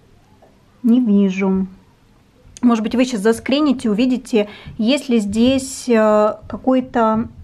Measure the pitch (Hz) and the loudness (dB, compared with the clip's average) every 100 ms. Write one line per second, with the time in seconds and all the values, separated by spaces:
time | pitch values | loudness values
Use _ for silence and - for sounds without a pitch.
0 | _ _ _ _ _ _ _ _ 240 247 | _ _ _ _ _ _ _ _ 0 2
1 | 233 202 196 190 196 190 190 - _ _ | 2 2 2 0 -2 -2 -4 -10 _ _
2 | _ _ _ _ - - 240 226 226 233 | _ _ _ _ -20 -2 0 0 0 -2
3 | 254 226 214 226 - 277 302 254 226 202 | -2 0 -2 -2 -2 0 0 0 -2 0
4 | 254 247 - 214 208 - - - 220 294 | 0 -2 -2 -2 -2 -8 -14 -4 -2 0
5 | - 233 202 214 240 269 262 - - 226 | 0 -2 0 0 2 2 -4 -8 0 2
6 | 214 214 214 - - 220 - 262 254 247 | 4 2 0 -2 -12 -6 -2 -2 -2 -2
7 | 220 220 233 - | 0 0 -4 -12